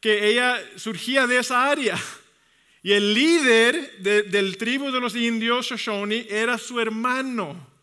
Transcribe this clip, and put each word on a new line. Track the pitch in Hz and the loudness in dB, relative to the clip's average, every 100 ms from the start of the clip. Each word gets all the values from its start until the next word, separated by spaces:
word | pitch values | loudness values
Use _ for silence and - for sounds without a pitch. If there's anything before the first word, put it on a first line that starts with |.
que | 220 214 208 | 2 2 2
ella | 240 247 247 - - | 2 2 -2 -6 -12
surgía | 220 185 226 269 247 | -8 -8 -2 0 2
de | 247 | 2
esa | 247 247 269 | 2 0 2
área. | 294 247 175 - - _ _ _ _ _ _ | 2 0 -2 -8 -14 _ _ _ _ _ _
Y | 180 | 0
el | 202 208 | 2 4
líder | 214 302 339 269 226 233 320 285 - | 4 4 4 6 6 4 2 -6 -6
de, | 190 208 | 2 2
del | 208 196 196 180 | 2 0 0 -2
tribu | 226 269 277 | -4 -2 -2
de | 254 | -2
los | 247 214 | -2 -2
indios | 233 226 226 247 233 | -2 0 0 0 -2
Shoshone | 240 - 202 202 220 226 | -6 -6 -4 -2 -4 -4
era | 208 226 240 | -2 -2 -2
su | - 240 | -4 -4
hermano. | 226 220 247 254 262 240 170 165 135 _ | -4 -2 -2 -2 -4 -6 -6 -10 -18 _